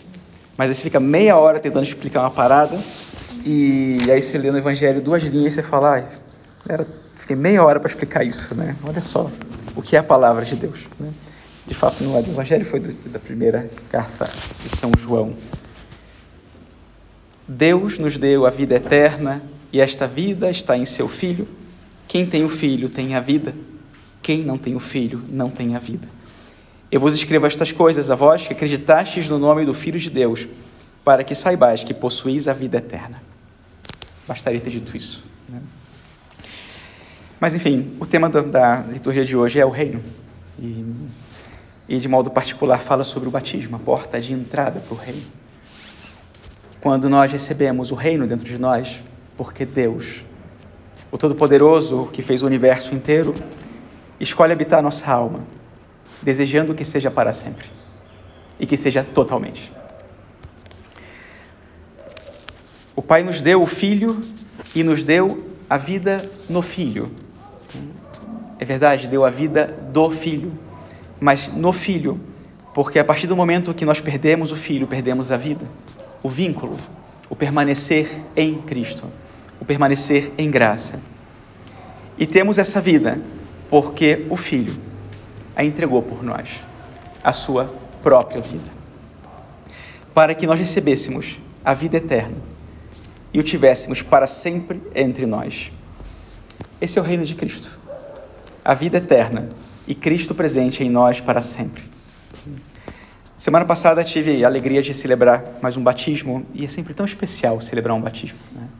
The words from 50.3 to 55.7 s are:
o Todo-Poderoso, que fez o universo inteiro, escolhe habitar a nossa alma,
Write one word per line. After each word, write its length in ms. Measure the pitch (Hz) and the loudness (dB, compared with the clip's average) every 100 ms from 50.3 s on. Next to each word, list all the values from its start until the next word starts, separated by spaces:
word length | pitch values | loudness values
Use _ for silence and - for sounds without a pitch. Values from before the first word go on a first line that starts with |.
| - - - - - - - - | -20 -20 -20 -20 -20 -20 -20 -14
o 60 | 127 | -2
Todo-Poderoso, 920 | 151 139 147 139 147 160 - 127 127 | 0 2 6 8 8 6 4 -2 -4
que 80 | - | -6
fez 200 | 127 127 | -2 0
o 40 | 131 | 2
universo 500 | 131 127 127 - 135 | 4 4 4 0 -6
inteiro, 380 | 143 151 156 - - - - - - - - - | 0 2 2 -4 -10 -16 -18 -20 -20 -20 -20 -10
escolhe 340 | - - 165 | -4 4 4
habitar 260 | 165 151 165 | 4 4 4
a 20 | |
nossa 300 | 147 143 - | 4 -2 0
alma, 300 | 123 117 - - - - | 0 0 -4 -12 -18 -20